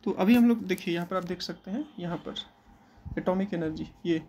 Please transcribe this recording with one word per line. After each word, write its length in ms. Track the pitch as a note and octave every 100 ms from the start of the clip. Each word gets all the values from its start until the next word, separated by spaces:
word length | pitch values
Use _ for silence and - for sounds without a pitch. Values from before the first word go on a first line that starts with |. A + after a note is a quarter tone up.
तो 80 | -
अभी 240 | F#3+ F#3+ A#3+
हम 140 | A#3+
लोग 140 | A3+
देखिए 300 | F#3 F#3 -
यहाँ 140 | E3+ F3
पर 80 | F#3+
आप 80 |
देख 180 | F3 F3+
सकते 300 | - E3+ -
हैं, 220 | A3 D4+ -
यहाँ 180 | F3 E3
पर 160 | - - - _ _ - _ - - -
एटॉमिक 360 | E3+ F#3 G3
एनर्जी 340 | E3+ D#3+ D#3+ D#3 - E3+
ये 160 | E3